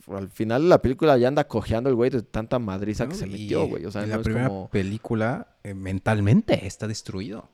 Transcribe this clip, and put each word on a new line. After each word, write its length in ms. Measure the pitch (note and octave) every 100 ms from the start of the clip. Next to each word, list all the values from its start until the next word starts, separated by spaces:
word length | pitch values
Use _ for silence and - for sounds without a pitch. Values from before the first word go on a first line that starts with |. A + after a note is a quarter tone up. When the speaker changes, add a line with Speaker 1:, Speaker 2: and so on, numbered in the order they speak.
| -
Speaker 1:
al 200 | G2 F#2+
final 320 | - A2 A#2+
de 40 | E3+
la 140 | D#3+
película 340 | A#2 C3 D#3 C3
ya 100 | A#2+
anda 180 | D3 C#3+
cojeando 420 | A2+ - A2+ C3
el 60 | A#2+
güey 140 | B2+
de 120 | C3+
tanta 360 | G2 A2 A2+ B2+
madriza 460 | A2 F#2+ G2+ G#2+ A#2+
que 60 |
Speaker 2:
No, 60 | D#3+
Speaker 1:
se 80 | F#2+
Speaker 2:
y, 40 |
Speaker 1:
metió, 360 | G2+ G#2+ D3+ D3
güey. 160 | - F2
O 40 |
sea, 100 | G2+
Speaker 2:
en 60 | G#2+
Speaker 1:
no 60 | G#2+
Speaker 2:
la 40 |
Speaker 1:
es 40 |
Speaker 2:
primera 240 | A2 A2+ C3
Speaker 1:
como 200 | G2 F#2+
Speaker 2:
película, 840 | G#2 F#2+ G#2+ - A2+ A2 C#3 - _
eh, 100 | G2+
mentalmente 920 | F#2+ F#2+ F#2+ - G#2+ G2+ D#3+ - - F#2+
está 220 | - G#2+
destruido. 600 | G#2+ - G2 A2 G#2+ -